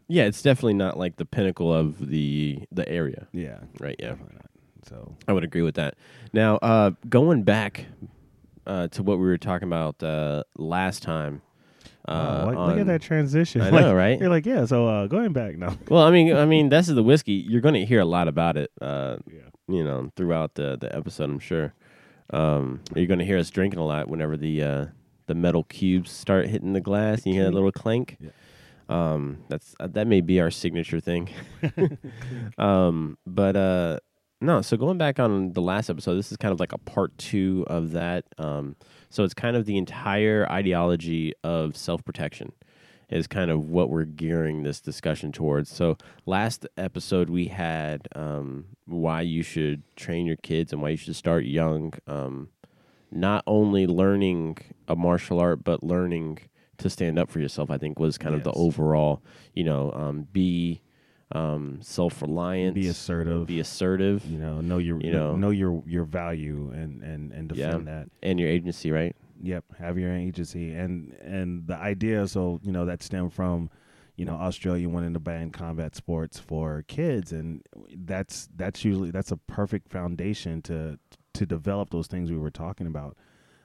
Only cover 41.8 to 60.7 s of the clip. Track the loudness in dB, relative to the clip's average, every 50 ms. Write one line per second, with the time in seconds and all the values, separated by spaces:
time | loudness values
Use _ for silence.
41.8 | -6 -6 -6 -6 -6 -8 -8 -6 -6 -8 -8 -10 -16 -16 -16 _ _ _ _ _
42.8 | _ _ _ _ _ -4 -2 -2 -2 -2 -2 -2 0 0 0 0 0 0 2 2
43.8 | 2 2 0 -2 -2 -4 -6 -6 -4 -2 -2 0 0 -2 -2 -4 -4 -6 -6 -8
44.8 | -10 -12 -10 -6 -4 -4 -4 -4 -6 -8 -6 -2 -2 0 0 0 -2 -4 -4 0
45.8 | 0 0 0 -2 -6 -20 -20 _ -6 -2 -2 0 0 -2 -4 -6 -12 -14 -10 -8
46.8 | -8 -8 -8 -8 -6 0 0 0 2 2 0 -2 -2 -4 -4 -6 -4 -4 -4 -4
47.8 | -4 -6 -6 -8 -10 -12 -12 -10 -8 -6 -6 -6 -8 -8 -10 -12 -14 -16 -20 _
48.8 | _ -8 -4 -2 0 0 0 0 -2 -2 -2 -2 -4 -4 -4 -2 -2 -2 -2 -4
49.8 | -8 _ _ -14 -8 -6 -4 -2 -2 -2 -4 -4 -4 -4 -2 -2 -2 -2 -4 -6
50.8 | -4 -4 -4 -4 -6 -10 -10 -4 0 0 0 0 0 0 0 0 0 0 0 -2
51.8 | -4 -6 -10 -12 -12 -10 -8 -8 -6 -8 -8 -10 -12 -14 _ _ _ _ _ _
52.8 | _ _ _ _ _ -10 -4 -2 0 2 0 0 0 2 4 4 6 6 4 4
53.8 | 4 4 4 4 4 4 4 4 2 2 2 0 -2 -4 -6 -10 -14 -20 -20 _
54.8 | _ -4 -2 2 4 2 2 2 0 0 0 2 4 2 2 0 0 -2 -2 -2
55.8 | 0 0 0 0 0 0 -2 -4 -4 -6 -8 -10 -14 _ _ _ _ _ _ -4
56.8 | -4 -4 -2 -2 -2 0 0 0 0 -2 -2 -4 -4 -4 -4 -6 -4 -4 -4 -4
57.8 | -4 -6 -4 0 0 0 0 -2 -4 -2 -2 -2 -2 -2 0 2 2 2 2 2
58.8 | 2 4 4 4 4 2 2 0 _ -16 -20 -20 -20 _ -6 -4 -2 0 0 0
59.8 | -2 -4 -4 -6 -6 -6 -6 -8 -8 -4 0 0 2 2 2 0 -2 -2